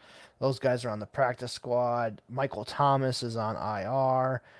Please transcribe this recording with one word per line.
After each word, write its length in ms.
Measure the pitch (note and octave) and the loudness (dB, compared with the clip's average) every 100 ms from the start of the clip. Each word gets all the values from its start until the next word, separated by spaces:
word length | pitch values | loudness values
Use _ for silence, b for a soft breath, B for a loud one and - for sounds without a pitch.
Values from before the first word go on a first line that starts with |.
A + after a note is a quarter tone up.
| b b b b | b b b b
Those 200 | C3+ B2 | -2 2
guys 240 | C3 B2 | 0 0
are 60 | A#2+ | -2
on 100 | G#2+ | -6
the 60 | G#2 | -6
practice 480 | - B2+ B2 A#2+ | 0 0 0 -8
squad. 680 | - C3 B2 A#2+ A#2+ A#2 G#2 - | -8 -2 0 2 0 -2 -4 -10
Michael 360 | B2+ C3+ - B2 | -4 -2 -4 -6
Thomas 580 | - C#3+ C3+ C3 B2 | 2 4 6 2 -2
is 140 | A#2+ A2+ | -4 -4
on 180 | A2 - | -4 -4
I 300 | - G#2 G2 | -4 -4 -2
R. 560 | C3+ C3 C3 C3 B2+ - | 0 2 2 2 -2 -6